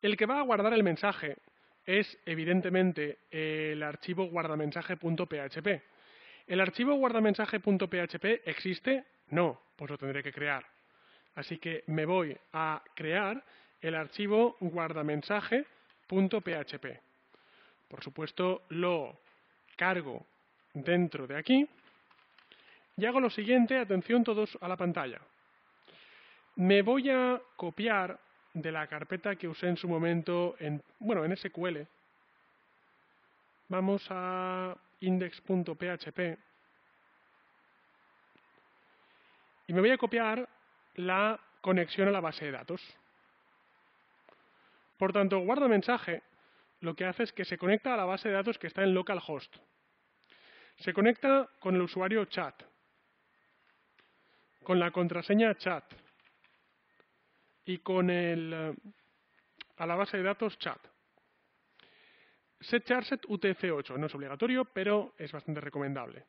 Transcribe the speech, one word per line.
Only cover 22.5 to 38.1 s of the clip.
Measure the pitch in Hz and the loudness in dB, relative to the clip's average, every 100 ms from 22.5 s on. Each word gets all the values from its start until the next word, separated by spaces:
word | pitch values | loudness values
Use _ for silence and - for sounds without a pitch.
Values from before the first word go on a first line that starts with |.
| - - - _ - | -20 -20 -20 _ -2
y | 214 | 0
hago | 247 | 2
lo | 247 | 2
siguiente, | - 208 254 233 262 | 0 4 6 6 4
atención | 220 190 - 240 | 2 0 2 2
todos | 233 214 214 - | 4 0 -2 -4
a | 180 | -6
la | 185 | -2
pantalla. | 180 170 135 113 - _ _ _ _ _ _ - - - - - _ - | -2 -2 -4 -8 -16 _ _ _ _ _ _ -20 -20 -20 -20 -20 _ 0
Me | 185 202 | 6 6
voy | 202 262 269 | 6 2 2
a | 262 254 247 254 - | 2 2 0 -6 -8
copiar | 175 - 220 208 185 - _ _ _ | -8 -4 -2 0 -2 -8 _ _ _
de | 165 160 | -8 -6
la | 160 151 | -6 -8
carpeta | 151 151 185 208 196 | -10 -8 -6 -6 -6
que | 175 | -8
usé | 160 180 | -4 -2
en | 175 | -2
su | 180 | 0
momento | 165 165 170 165 175 175 - | 0 2 0 0 0 -2 -4
en, | 151 147 - _ | -6 -6 -8 _
bueno, | 214 208 | -2 0
en | 160 | 0
S | 185 196 | -2 -6
Q | 170 180 | -6 -4
L. | 156 151 _ _ _ _ _ _ _ _ _ _ _ _ _ _ _ _ _ _ | -4 -10 _ _ _ _ _ _ _ _ _ _ _ _ _ _ _ _ _ _
Vamos | 185 190 196 - | -2 0 0 -2
a | 185 180 185 185 185 185 180 _ _ | -8 -4 -4 -4 -4 -6 -10 _ _
index | 185 185 180 - | 0 0 0 -8
punto | - 190 175 156 | -2 -2 0 -6
P | 180 | -6
H | 175 - | -6 -8
P | - 175 160 _ _ _ _ _ _ _ _ _ _ _ _ _ _ _ _ _ | -4 -4 -6 _ _ _ _ _ _ _ _ _ _ _ _ _ _ _ _ _